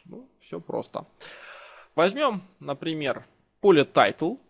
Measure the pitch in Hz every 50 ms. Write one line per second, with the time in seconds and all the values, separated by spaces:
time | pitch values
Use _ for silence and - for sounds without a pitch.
0 | _ - - 226 262 _ _ _ _ - 180 175 170 - - - - - - -
1 | 160 _ _ - - - - - - - - - - - - - - _ - 147
2 | 165 196 208 277 302 262 214 185 - - _ - 143 143 143 139 - 165 160 156
3 | 147 131 113 113 - _ _ _ _ _ _ _ - 202 180 147 135 - - -
4 | 113 101 - - 156 170 254 - _ _